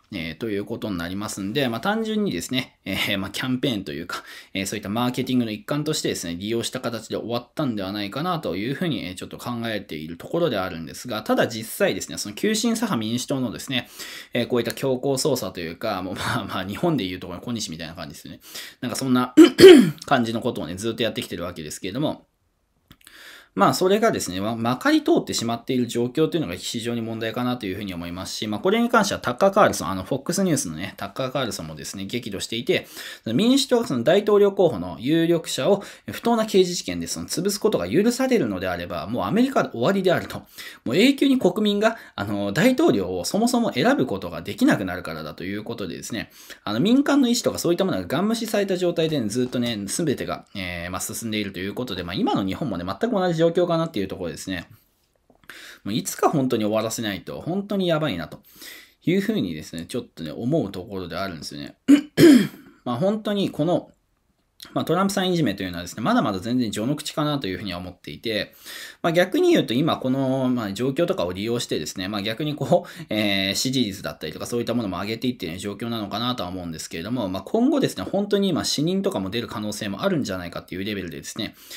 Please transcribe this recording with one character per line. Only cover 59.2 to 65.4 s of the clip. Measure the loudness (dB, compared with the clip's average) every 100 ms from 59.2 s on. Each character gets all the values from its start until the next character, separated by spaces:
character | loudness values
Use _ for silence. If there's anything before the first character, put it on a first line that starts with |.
ふ | 2
う | 0
に | -2
で | -6
す | -10 -10
ね、 | -8
ち | -8
ょ |
っ |
と | -8 -12
ね、 | -10
思 | -6 -2 0
う | -2
と | -6
こ | -8 -8
ろ | -6
で | -6
あ | -6
る | -8
ん |
で |
す | -12 -12
よ |
ね。 | -14 -6 6 6 6 8 10
<clears throat> | 10 6 -4 -20 -12
ま | -4
あ、 | 0
本 | 0 0
当 | -2
に | 0 -2
こ | 0 0
の、 | 0 -2 _ _ _ _ _ _ -20 -8
ま | -6
あ、 | 0
ト | 2
ラ |
ン | 2
プ |
さ | 0
ん | 0
い |
じ | 2